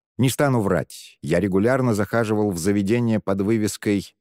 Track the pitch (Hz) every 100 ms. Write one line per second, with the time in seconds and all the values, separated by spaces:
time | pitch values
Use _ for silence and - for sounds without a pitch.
0 | _ - 127 - 143 123 98 85 - -
1 | - - 71 87 98 95 113 131 127 104
2 | 101 117 110 107 104 85 90 101 98 120
3 | 117 107 - 98 98 113 104 - 110 101
4 | - _